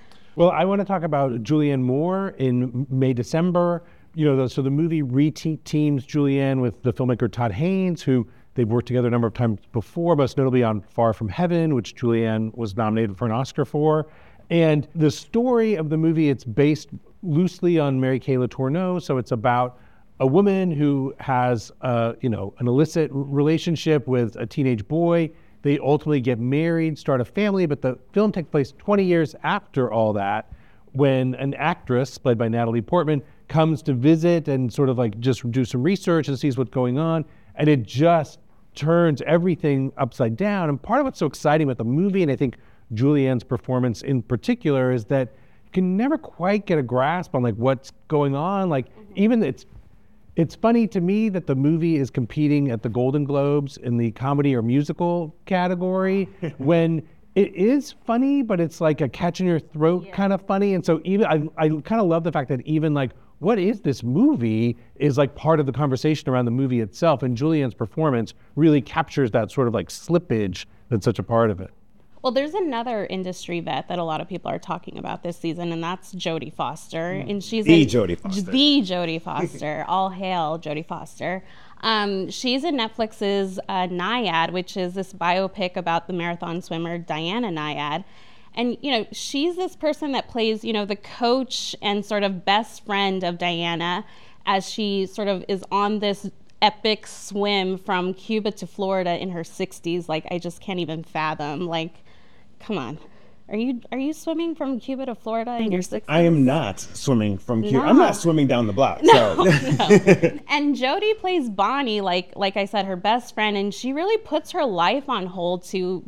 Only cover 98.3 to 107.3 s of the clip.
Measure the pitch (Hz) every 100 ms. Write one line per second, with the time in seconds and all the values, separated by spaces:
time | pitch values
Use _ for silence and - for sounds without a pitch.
98.3 | 220 208 202 175 - 190 190 175 170 190
99.3 | 170 165 - 185 - 170 175 170 156 -
100.3 | 175 175 - - 180 160 160 160 160 156
101.3 | 156 151 143 175 165 165 - - - -
102.3 | - - - - 190 120 156 - - -
103.3 | - - 208 247 240 - 247 277 311 320
104.3 | 320 339 311 277 247 - 262 262 220 220
105.3 | 226 226 240 220 180 180 214 - 156 170
106.3 | 156 127 151 110 92 - - - 120 107